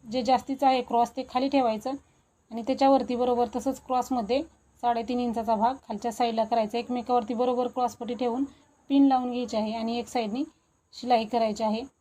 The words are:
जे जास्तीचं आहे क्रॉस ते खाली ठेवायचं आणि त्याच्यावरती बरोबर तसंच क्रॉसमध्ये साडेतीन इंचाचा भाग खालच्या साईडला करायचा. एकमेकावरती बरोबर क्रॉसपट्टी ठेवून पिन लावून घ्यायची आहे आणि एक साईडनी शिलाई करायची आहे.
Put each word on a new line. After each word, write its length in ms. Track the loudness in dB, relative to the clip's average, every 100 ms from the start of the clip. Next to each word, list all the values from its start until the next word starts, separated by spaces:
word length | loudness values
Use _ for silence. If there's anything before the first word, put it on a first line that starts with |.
| -4
जे 120 | -4
जास्तीचं 440 | 2 2 0 0 2
आहे 140 | 2
क्रॉस 300 | 0 0 0 -2
ते 80 | -4
खाली 200 | -2 2
ठेवायचं 420 | 2 2 -2 -6 -8 _ _ _ _ _
आणि 100 | -8
त्याच्यावरती 540 | -4 2 4 4 2 0
बरोबर 320 | 0 2 0 -2
तसंच 260 | -6 -6 -4
क्रॉसमध्ये 580 | -2 0 -2 0 -2 -2 _ _ _
साडेतीन 380 | -2 0 -2 -2
इंचाचा 360 | -2 -2 0 2
भाग 200 | 2 0 -10
खालच्या 240 | -6 -6
साईडला 320 | -2 0 0
करायचा. 340 | 0 2 0 -4
एकमेकावरती 560 | -4 -6 0 0 0
बरोबर 340 | 0 0 0 -2
क्रॉसपट्टी 460 | 0 -2 -2 -8
ठेवून 300 | -2 -2 -2 -4 -8 _ _ _
पिन 180 | 4 6
लावून 240 | 4 0
घ्यायची 260 | -4 -2 -2
आहे 160 | -2
आणि 240 | -4 -4 -4
एक 100 | -4
साईडनी 360 | -4 -2 -4 -6 _ _ _ _
शिलाई 320 | -12 2 2 2
करायची 380 | 0 0 0
आहे. 180 | -2 -2 -6 _